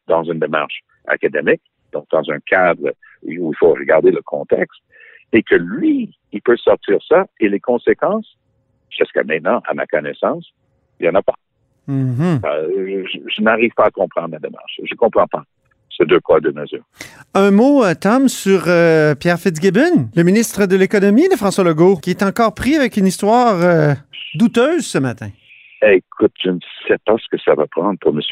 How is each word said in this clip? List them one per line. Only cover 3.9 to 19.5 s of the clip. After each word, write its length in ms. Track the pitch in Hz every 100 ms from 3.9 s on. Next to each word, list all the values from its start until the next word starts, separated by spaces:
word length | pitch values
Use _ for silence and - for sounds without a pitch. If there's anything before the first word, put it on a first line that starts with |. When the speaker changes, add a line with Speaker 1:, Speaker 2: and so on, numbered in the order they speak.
| 78 90
Speaker 1:
le 100 | 78
contexte, 600 | - 73 71 - - - _ _ - - _
et 100 | 208
que 140 | - 92
lui, 600 | 85 285 320 277 226 _ _
il 80 | 104
peut 160 | - 120
sortir 400 | - 98 - 95 -
ça, 180 | 165 190 -
et 80 | 165
les 140 | 101
conséquences, 760 | - 120 - - 156 220 - _ _ _ _ _ _
jusqu'à 340 | - 80 -
maintenant, 380 | - 80 85 117 80
à 60 |
ma 120 | 73 69
connaissance, 680 | 76 73 - 101 165 - _ _ _ _ -
il 40 |
n'y 60 | 170
en 60 | 180
a 60 |
pas. 140 | - 120 _ _ _ _ -
Speaker 2:
Mm-hmm. 580 | 135 127 123 175 139 78
Speaker 1:
Euh, 600 | 76 78 95 95 98 90
je, 80 | - -
je 160 | -
n'arrive 320 | 107 113 117 -
pas 100 | 107
à 60 |
comprendre 420 | - 90 - 85
la 60 | 78
démarche. 420 | 78 - - -
Je 120 | - -
comprends 320 | 113 104 92
pas. 160 | - - _ _ _ _ -
C'est 120 | 82
deux 120 | 85
poids, 200 | - 82
deux 100 | 76
mesures. 320 | 71 71 - - - - - _ 196
Speaker 2:
Un 160 | 202
mot, 320 | 202 269 285
euh, 100 | 202
Tom, 340 | 156 190 254 269
sur, 360 | - 190 190 156
euh, 480 | 170 170 160 151 135
Pierre 220 | 175 170
Fitzgibbon, 680 | 196